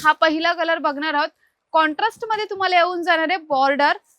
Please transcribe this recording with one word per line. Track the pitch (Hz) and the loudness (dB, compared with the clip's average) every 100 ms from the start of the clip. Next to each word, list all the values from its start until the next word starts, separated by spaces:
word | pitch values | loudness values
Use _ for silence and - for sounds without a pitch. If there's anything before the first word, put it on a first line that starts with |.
हा | 311 | 0
पहिला | 311 320 311 339 | 2 2 0 -2
कलर | 339 330 330 | -2 -2 -2
बघणार | 302 277 311 | -2 -4 -4
आहोत, | 294 320 - _ _ _ | -2 -4 -6 _ _ _
कॉन्ट्रास्टमध्ये | 320 311 302 440 - 440 427 427 | 0 0 0 -4 -4 -6 -6 -6
तुम्हाला | 392 370 359 | -4 0 2
येऊन | 349 359 | 2 0
जाणार | 339 330 320 | 0 0 0
आहे | 370 | -4
बॉर्डर | 311 277 269 277 285 381 - | -2 0 2 2 2 0 -6